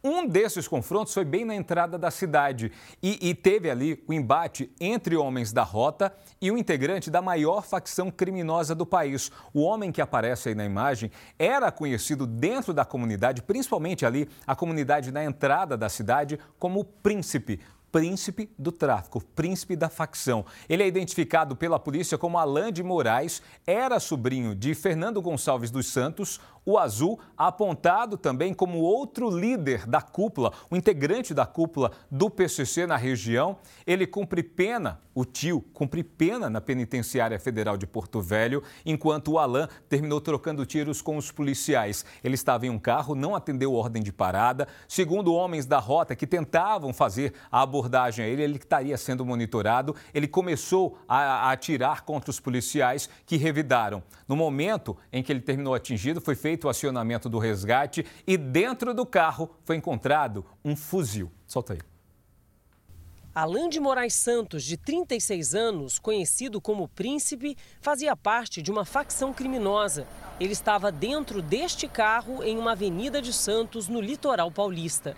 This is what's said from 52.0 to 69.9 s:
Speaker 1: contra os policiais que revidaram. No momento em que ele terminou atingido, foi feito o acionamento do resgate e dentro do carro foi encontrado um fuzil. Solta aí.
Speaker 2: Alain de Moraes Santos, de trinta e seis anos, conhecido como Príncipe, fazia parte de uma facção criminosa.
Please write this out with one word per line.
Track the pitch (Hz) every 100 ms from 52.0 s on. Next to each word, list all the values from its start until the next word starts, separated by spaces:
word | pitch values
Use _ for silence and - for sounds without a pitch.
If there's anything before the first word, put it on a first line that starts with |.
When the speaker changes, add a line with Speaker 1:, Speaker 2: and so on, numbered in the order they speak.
Speaker 1:
contra | - 151 -
os | 131
policiais | - 123 - 151 127 139 - -
que | - 165
revidaram. | 160 147 139 127 107 98 - - -
No | 143
momento | 160 139 175 220 - 98 -
em | 131
que | 127
ele | 135
terminou | 117 135 139
atingido, | 123 - 110 113 160
foi | -
feito | 131 151 165
o | 147
acionamento | 117 143 127 113 117 123
do | 113
resgate | 110 101 101 123 147 - - - -
e | 185
dentro | 135 139 233 254 247
do | 233 247
carro | 190 160 135 160 -
foi | - 160
encontrado | 170 120 135 151 135 104 - -
um | 147 147
fuzil. | - 185 131 104 87 - -
Solta | 127 -
aí. | 87 - _ _ _ _ _ _ _ _ _ _ - - - -
Speaker 2:
Alain | 165 160 202 339
de | 311
Moraes | 277 254 240
Santos, | - - 240 208 156
de | 131 165
trinta | - 330 349
e | 233
seis | - 190 151
anos, | 196 233 185 135 -
conhecido | - 214 165 - 254 208
como | - 214 160
Príncipe, | - 226 294 - 269 285 269 - -
fazia | 285 285 302 214
parte | 202 226 226 -
de | 151
uma | 208
facção | 196 269 285 - 269
criminosa. | 269 262 262 196 208 202